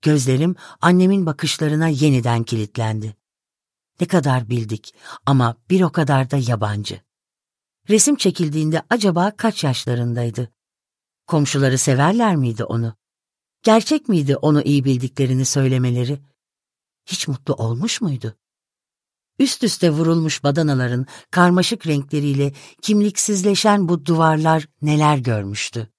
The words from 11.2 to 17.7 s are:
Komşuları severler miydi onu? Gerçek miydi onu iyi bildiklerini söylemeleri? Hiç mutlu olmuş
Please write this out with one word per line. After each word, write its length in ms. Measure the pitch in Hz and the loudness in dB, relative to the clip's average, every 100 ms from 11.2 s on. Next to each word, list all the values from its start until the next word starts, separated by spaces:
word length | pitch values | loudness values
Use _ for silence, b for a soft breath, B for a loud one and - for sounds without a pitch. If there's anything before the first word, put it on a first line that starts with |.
| - | -4
Komşuları 480 | 156 143 139 135 127 | 0 0 2 2 2
severler 580 | - 131 147 220 226 170 | 0 2 2 2 2 2
miydi 280 | 127 107 | 0 -2
onu? 320 | 117 117 117 107 _ _ _ _ _ _ | -4 -2 -4 -6 _ _ _ _ _ _
Gerçek 460 | - 220 - 302 - | 4 4 4 -4 0
miydi 260 | 185 139 139 | 0 2 0
onu 260 | 151 147 | 2 2
iyi 240 | - 143 131 | 2 0 2
bildiklerini 600 | 127 127 - 131 131 131 | -2 -4 -2 0 0 0
söylemeleri? 760 | 143 135 131 127 123 123 143 _ _ _ _ _ _ _ _ - | 0 0 0 0 -2 -2 -6 _ _ _ _ _ _ _ _ -12
Hiç 220 | - - | -10 -6
mutlu 260 | 135 - | -6 -6
olmuş 480 | - 113 | -4 -4